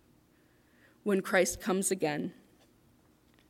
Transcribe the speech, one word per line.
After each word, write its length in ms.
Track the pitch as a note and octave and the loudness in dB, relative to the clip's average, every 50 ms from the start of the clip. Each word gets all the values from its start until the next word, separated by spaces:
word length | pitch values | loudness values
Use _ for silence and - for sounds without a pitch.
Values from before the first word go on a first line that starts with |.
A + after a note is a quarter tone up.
| _ _ _ _ _ _ _ _ _ _ _ _ _ _ _ _ - - _ _ - | _ _ _ _ _ _ _ _ _ _ _ _ _ _ _ _ -20 -20 _ _ -2
when 180 | G#3 G3+ G3 | 0 0 0
Christ 380 | F#3 - - F#3+ F3 F3+ - - | 0 2 2 2 2 2 0 -4
comes 320 | - - F#3 F#3+ G3 - | -4 -2 0 0 0 0
again. 420 | G3 F#3 - D3+ D3 D3 - D#3+ - - - _ _ _ _ _ _ _ _ _ _ _ _ _ _ _ _ _ _ - - _ | 0 0 0 0 -2 -2 -4 -6 -8 -12 -20 _ _ _ _ _ _ _ _ _ _ _ _ _ _ _ _ _ _ -20 -20 _